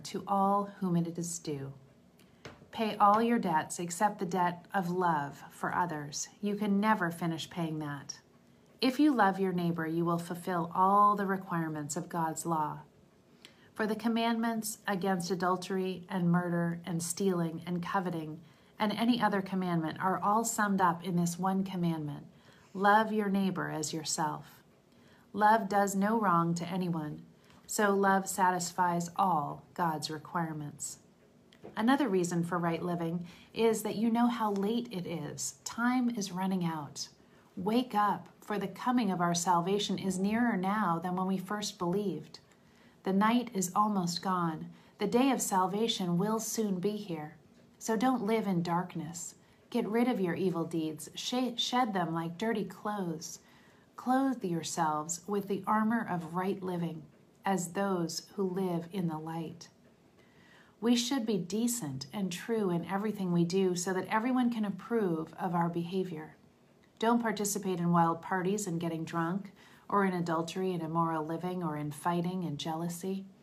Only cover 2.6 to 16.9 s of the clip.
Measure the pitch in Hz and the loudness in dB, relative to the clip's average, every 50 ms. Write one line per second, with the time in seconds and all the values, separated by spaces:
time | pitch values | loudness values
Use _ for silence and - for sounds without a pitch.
2.6 | - - - - 226 208 202 - 208 202 208 220 233 233 240 220 196 180 160 156 | -20 -14 -6 -4 -2 -2 2 6 6 6 8 6 6 4 2 2 2 2 0 0
3.6 | - - - - 175 170 - - 214 202 208 - 196 170 190 185 175 175 175 - | 0 -2 -6 -8 -6 -6 -2 0 0 0 0 -2 -4 -2 0 2 0 0 0 -4
4.6 | - - - 196 175 175 180 185 185 170 160 147 143 139 143 - - - - - | -10 -4 -4 -2 -2 0 0 2 2 2 2 2 -2 -4 -10 -14 -18 -20 -10 -6
5.6 | - - - 180 180 170 156 151 147 147 147 - - - - - 202 202 202 196 | -4 -2 0 0 0 -2 -2 -6 -8 -8 -8 -8 -10 -10 -10 -6 -4 -4 -2 0
6.6 | 208 202 196 202 208 220 220 - 180 170 170 - 180 165 165 156 - - - 180 | 0 2 2 2 4 4 2 2 2 -2 -2 -2 -2 -2 -2 -2 -6 -8 -4 -4
7.6 | 165 160 156 151 151 147 143 139 135 - - - _ _ _ - _ _ _ _ | -4 -2 -2 -4 -6 -6 -8 -10 -10 -14 -16 -16 _ _ _ -20 _ _ _ _
8.6 | _ _ - _ 240 262 254 - 294 302 269 226 202 196 185 190 190 185 175 175 | _ _ -4 _ 0 0 4 4 4 4 6 6 4 4 4 2 0 0 0 0
9.6 | 175 170 170 170 160 156 165 170 170 175 170 170 170 - - - - 190 185 170 | 0 0 0 0 -2 -2 0 0 2 2 0 0 -2 -6 -10 -6 -4 -2 -2 -2
10.6 | 170 170 - 185 185 190 202 202 208 208 208 196 202 190 196 185 - - 175 165 | -2 -2 2 4 4 6 8 8 8 6 6 4 0 0 -2 -2 -2 -4 -2 -2
11.6 | 165 156 156 151 147 143 - 175 170 - - 170 160 160 151 - - 170 165 156 | -2 -2 -4 -6 -6 -6 -6 -6 -6 -4 -4 -2 -2 -2 -4 -4 -4 -2 0 0
12.6 | 151 147 147 151 - - _ _ _ _ _ _ _ _ - - - - - - | 0 -2 -4 -10 -14 -20 _ _ _ _ _ _ _ _ -20 -20 -20 -20 -20 -20
13.6 | - - _ - 220 202 220 214 - 233 226 226 226 233 233 226 226 233 226 220 | -20 -14 _ -4 -2 -2 -2 0 0 0 2 2 2 2 2 2 0 0 -2 -2
14.6 | 214 - - - - - 202 175 190 196 190 175 170 - 196 170 185 180 185 180 | -4 -6 -10 -6 -4 -4 -2 0 0 0 0 0 0 -2 -2 0 2 2 2 0
15.6 | - - 196 190 185 185 185 175 175 - 190 185 175 170 170 175 175 175 170 170 | -2 -2 -2 -2 0 -2 -4 -6 -8 -6 -2 2 4 4 4 4 2 2 0 0
16.6 | 170 170 170 170 - - | 0 0 -2 -4 -4 -4